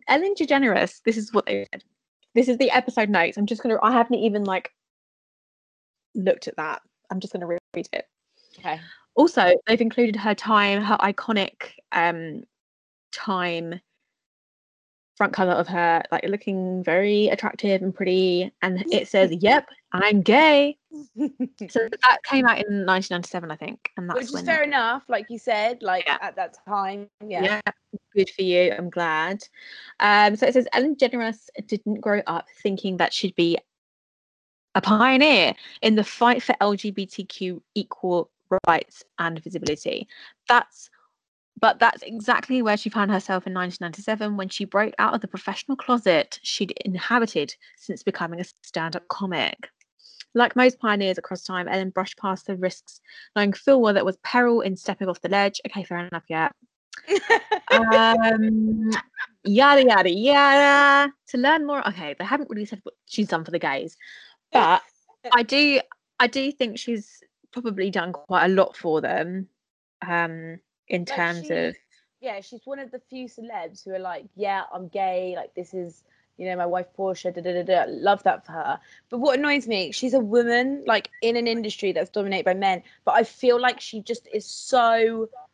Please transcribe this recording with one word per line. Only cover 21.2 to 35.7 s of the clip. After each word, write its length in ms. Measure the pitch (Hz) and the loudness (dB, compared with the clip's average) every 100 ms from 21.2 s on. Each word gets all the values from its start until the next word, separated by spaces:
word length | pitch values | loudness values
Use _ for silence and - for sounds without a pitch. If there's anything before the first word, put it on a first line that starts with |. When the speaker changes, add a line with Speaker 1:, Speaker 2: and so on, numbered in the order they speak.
| 285 - 254 - 196 | -6 -4 -8 -8 -6
Speaker 1:
So 200 | 233 226 233 | -4 -4 2
that 160 | 254 - | 4 4
came 220 | - 269 247 | 2 2 4
out 120 | 214 | 2
in 260 | 208 202 | 0 -2
nineteen 300 | 185 185 190 175 | 0 0 0 -6
ninety-seven, 340 | 175 180 165 | -6 -10 -10
I 60 | 156 | -12
think, 340 | 151 - - - | -14 -12 -14 -10
and 120 | 175 | -8
that's 80 | 247 | -6
Speaker 2:
Which 80 | 240 | -6
is 60 | |
Speaker 1:
when 120 | 277 - | -6 -2
Speaker 2:
fair 160 | 320 | 0
enough, 400 | 294 277 226 262 - | 0 0 0 -2 -4
like 180 | 220 214 | -6 -6
you 80 | 233 | -8
said, 440 | - 214 214 240 | -4 -2 -2 -4
like, 220 | 208 185 151 | -2 -2 -2
Speaker 1:
Yeah. 120 | - | -4
Speaker 2:
at 160 | 196 190 | -4 -8
that 200 | 175 - - | -8 -10 -8
time, 420 | 208 190 202 202 _ 214 | -4 -4 -8 -14 _ -10
yeah. 160 | 180 | -4
Speaker 1:
Yeah, 180 | 190 214 208 - _ 202 _ | -2 -2 -6 -10 _ -18 _
good 160 | 202 190 | 0 0
for 120 | - | 0
you. 320 | 190 180 180 104 | 0 4 4 0
I'm 120 | 175 | -4
glad. 520 | 175 170 156 165 202 - _ - - - - | -4 -2 -2 -2 -6 -12 _ -20 -20 -16 0
Um, 360 | 208 208 208 214 | 4 6 6 4
so 100 | 254 | 2
it 60 | |
says, 140 | 254 233 | 4 2
"Ellen 220 | - 285 285 | 2 0 2
DeGeneres 520 | 247 247 226 220 _ - 208 | 0 0 -6 -6 _ -18 -8
didn't 340 | 214 - 214 | -6 -4 -4
grow 200 | 220 208 - | 0 0 -2
up 200 | 165 - _ | -6 -8 _
thinking 360 | 214 190 196 180 | -6 -4 -4 0
that 140 | 175 | -2
she'd 200 | - 190 | 0 -4
be 240 | - 170 170 - _ _ _ _ _ _ _ _ _ _ | 0 0 0 -4 _ _ _ _ _ _ _ _ _ _
a 60 | 190 | -2
pioneer 720 | 196 214 254 262 302 233 151 - - | 2 4 4 4 6 6 4 0 -10